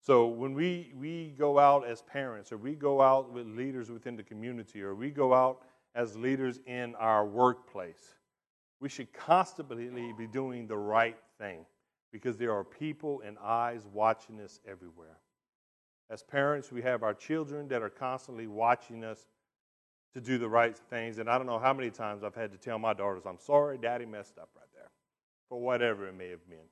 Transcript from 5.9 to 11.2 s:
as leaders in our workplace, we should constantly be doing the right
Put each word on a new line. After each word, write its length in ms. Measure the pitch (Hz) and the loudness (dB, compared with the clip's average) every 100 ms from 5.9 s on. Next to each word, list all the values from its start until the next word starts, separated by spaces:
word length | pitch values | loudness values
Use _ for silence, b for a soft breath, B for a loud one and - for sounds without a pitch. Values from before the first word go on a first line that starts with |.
| 120 | -4
as 220 | 117 107 | -4 -2
leaders 420 | 127 135 127 127 131 | -2 0 -2 -6 -10
in 300 | 123 120 117 | -8 -6 -2
our 300 | 113 107 104 | 4 4 2
workplace, 880 | 107 127 123 - 98 87 82 - _ _ _ _ _ _ _ | 4 4 4 -10 -12 -12 -14 -20 _ _ _ _ _ _ _
we 80 | 139 | -12
should 240 | - 120 | -10 -14
constantly 1000 | - - 180 - - 143 120 120 123 120 110 | -12 4 4 4 -6 -12 -10 -8 -8 -8 -8
be 100 | 113 | -6
doing 400 | 127 131 123 110 | -6 -6 -8 -8
the 100 | 107 | -6
right 400 | 104 110 117 113 | 2 4 2 -2